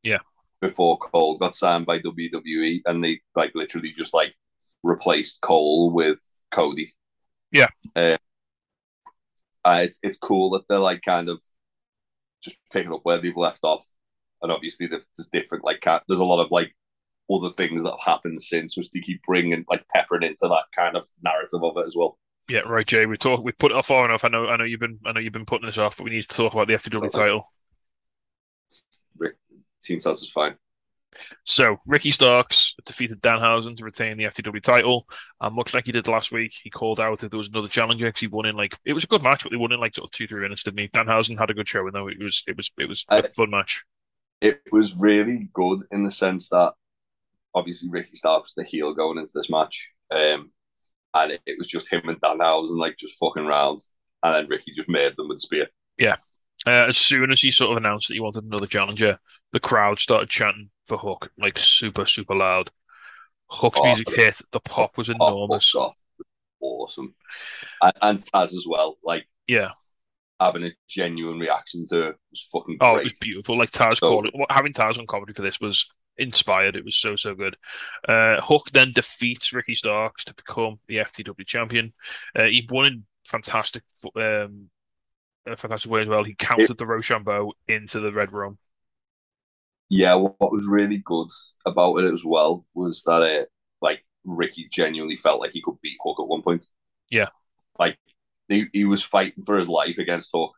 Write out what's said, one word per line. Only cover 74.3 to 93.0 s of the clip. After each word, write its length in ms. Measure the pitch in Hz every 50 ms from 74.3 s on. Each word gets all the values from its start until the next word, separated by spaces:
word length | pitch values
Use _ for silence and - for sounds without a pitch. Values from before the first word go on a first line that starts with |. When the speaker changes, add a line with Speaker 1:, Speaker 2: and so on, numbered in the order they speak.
| -
Speaker 1:
wha-, 120 | 135 139 -
having 220 | 135 139 139 147
Taz 260 | 139 - 113 107 117 117
on 80 | 117
commentary 280 | 107 - 101 101 101 107
for 80 | -
this 180 | 98 98 - -
was 260 | - 107 98 - - - _ _ _ _ _ -
inspired. 580 | 135 127 113 - - - 95 95 98 98 95
It 80 | 98 -
was 120 | - -
so, 180 | - - 110 104
so 200 | 101 - 104 98
good. 220 | 95 98 95 92 _ _ - - - - - - - - -
Uh, 320 | 117 113 113 110 110 104
Hook 300 | - - 151 147 - -
then 200 | - 139 131 131
defeats 600 | 120 123 120 - - - 123 120 120 120 - -
Ricky 220 | - 127 - - 117
Starks 500 | - - 110 104 104 110 110 _ - -
to 100 | - -
become 460 | - _ - - - 113 110 107 104 _ _
the 100 | 117 107
F 140 | 107 -
T 100 | - -
W 220 | 107 107 98 _ 98
champion. 480 | - - 120 117 110 120 117 113 113 _ _ - - - - - - -
Uh, 80 | 117 113
he 220 | 110 110 123 117 113
won 180 | 123 131 135
in 180 | 143 131 117 104 _ _ _ _
fantastic, 600 | - - 113 107 - - 110 107 - - 117 _ _ _ _ - - _
um, 540 | 110 110 110 107 107 104 104 104 101 98 92 _ _ _ _ _ _ _ _ _ _ _ _ _ _ _
a 100 | 117 117
fantastic 340 | - - 110 110 107 - 113
way 100 | 113 110
as 80 | 110 107
well. 160 | 107 107 104
He 100 | 107 104
countered 360 | _ - - 123 110 113 -
Speaker 2:
It 80 | 120 -
Speaker 1:
the 80 | 117
Rochambeau 680 | 110 113 113 113 - 120 110 104 107 101 104 104 104 - _ _ -
into 320 | 110 107 107 104 - 113
the 120 | 107 104
Red 200 | 104 104 104 98
Rum. 260 | 101 104 101 101 101 _ _ _ _ _ _ _ _ _ _ _ _ _ _ _ _ _ _ _ _ _ _ _ _ _ _ _
Speaker 2:
Yeah, 260 | 95 95 92 92 90
wha-, 200 | 92 95 98 - _
what 140 | 98 92
was 140 | 107 104 101
really 320 | 101 101 104 101 104 104 101
good 300 | 98 - 87 82 82 85 - - - - _ _ _
about 340 | - 87 92 90 90 82 85
it 140 | 92 90
as 120 | 85 85 85
well 400 | 80 82 80 78 80 85 87 _ _ _
was 300 | 85 90 87 80 -